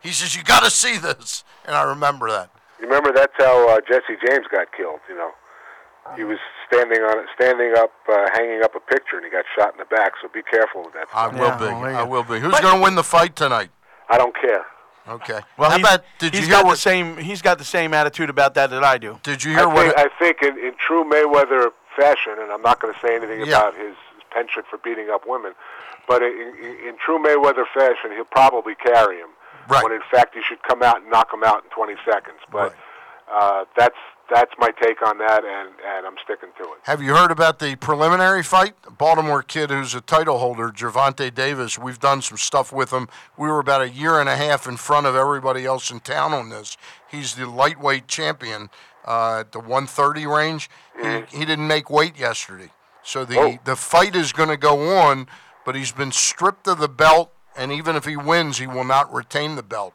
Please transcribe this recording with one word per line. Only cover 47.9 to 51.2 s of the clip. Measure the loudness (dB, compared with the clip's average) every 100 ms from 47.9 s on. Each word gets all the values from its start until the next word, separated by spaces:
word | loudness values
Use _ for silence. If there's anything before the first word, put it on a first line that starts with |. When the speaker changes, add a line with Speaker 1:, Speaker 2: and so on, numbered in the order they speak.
| -4 -6
Speaker 1:
champion, | -6 -6 -8 -10 -12 -14 -20 -20 _ -6
uh, | -2 -2 -4
at | -8
the | -14
one | -6 -4 -4
thirty | -2 -2 -2 -4
range. | -2 -2 -6 -12 -20 _ -10
He, |
Speaker 2:
Mm-hmm. | -6 -6